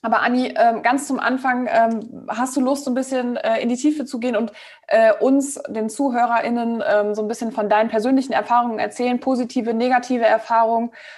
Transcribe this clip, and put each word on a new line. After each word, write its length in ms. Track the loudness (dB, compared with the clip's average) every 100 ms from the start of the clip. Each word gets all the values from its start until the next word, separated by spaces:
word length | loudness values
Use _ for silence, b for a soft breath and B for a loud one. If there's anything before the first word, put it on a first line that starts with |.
Aber 160 | 0 0
Anni, 300 | 2 0 0 2
ähm, 260 | 2 4
ganz 240 | 0 0 -2
zum 140 | -4
Anfang, 480 | -2 -2 -2 -2 0
ähm, 560 | 2 2 0 -8 -16 -10
hast 280 | -6 -4 0
du 40 |
Lust, 240 | 0 0
so 60 | -2
ein 40 |
bisschen, 420 | -4 -2 -2 -2 -2
äh, 240 | -2 0
in 80 | 0
die 80 | 0
Tiefe 280 | 0 0
zu 140 | -4 -4
gehen 160 | -2
und, 160 | -2 -2 B B B 0
äh, 240 | 4 6
uns, 480 | 4 4 2 2 -8 -8
den 200 | -6 -6
ZuhörerInnen, 960 | -2 -2 0 2 0 0 -2 -2 -2
ähm, 300 | 0 2 2
so 80 | -2
ein 60 | -4
bisschen 240 | -4 -6
von 160 | -4 2
deinen 200 | 2 2
persönlichen 440 | 0 2 2 2
Erfahrungen 480 | -4 2 2 2 -2
erzählen, 400 | -6 -2 -2 -2
positive, 540 | 0 -2 -2 -2 -2
negative 500 | 0 2 0 0 0
Erfahrungen? 680 | 2 2 2 2 2 2 -2 B B